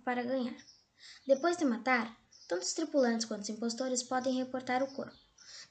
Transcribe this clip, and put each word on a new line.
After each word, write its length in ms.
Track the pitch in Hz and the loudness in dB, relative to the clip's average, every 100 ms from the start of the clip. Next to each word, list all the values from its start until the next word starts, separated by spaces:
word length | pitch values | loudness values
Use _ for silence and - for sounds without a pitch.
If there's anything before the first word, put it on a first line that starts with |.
para 180 | - 247 | -4 -2
ganhar. 340 | 240 262 247 - - - _ _ - - - | 0 0 -2 -6 -16 -20 _ _ -20 -6 2
Depois 300 | 269 339 339 | 4 4 2
de 80 | |
matar, 520 | 294 220 - 254 220 - _ - - | 2 2 2 2 0 -8 _ -20 -6
tanto 160 | - | -4
os 100 | - | -2
tripulantes 540 | - 311 294 240 226 226 | -2 0 4 4 4 -2
quanto 160 | 208 | -4
os 60 | 202 | -6
impostores 520 | 214 233 233 262 254 | -4 -4 -2 -2 -2
podem 360 | - 254 254 254 | -2 0 0 0
reportar 440 | 254 254 - 254 | -2 -4 -2 0
o 140 | 269 | 0
corpo. 240 | - - - _ _ - - - | -4 -10 -12 _ _ -20 -20 -4